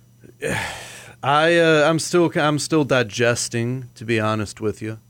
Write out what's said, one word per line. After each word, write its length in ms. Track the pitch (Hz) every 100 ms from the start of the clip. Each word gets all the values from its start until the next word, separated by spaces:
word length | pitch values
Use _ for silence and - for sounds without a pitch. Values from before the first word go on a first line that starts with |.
| _ _ - -
<sighs> 160 | 151 - - - - - - -
I, 340 | 123 147 160 170
uh, 260 | 165 156 147
I'm 80 | 160
still, 320 | - 180 165 170
I'm 240 | 151 151
still 240 | - 160
digesting, 1040 | 139 131 113 107 120 120 - 120 117 131 123 -
to 80 |
be 160 | 110 110
honest 400 | 107 110 101 -
with 200 | 107 98
you. 180 | 110 110